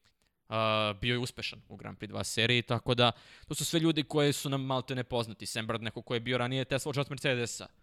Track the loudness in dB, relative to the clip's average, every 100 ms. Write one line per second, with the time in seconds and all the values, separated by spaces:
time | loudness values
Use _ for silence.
0 | _ _ _ _ -4 0 4 4 2 0
1 | 0 0 -2 -6 -10 -10 -18 -14 -14 -10
2 | -8 -6 -4 2 4 4 2 -2 0 4
3 | 4 4 -12 -18 -10 -6 0 2 4 2
4 | 0 2 4 2 -2 -2 -2 -2 -2 -4
5 | -2 -2 -2 -6 -6 -6 -2 -2 -4 -8
6 | -4 -2 0 0 0 -2 0 -2 -2 -2
7 | -2 -2 0 0 -2 -6 -12 _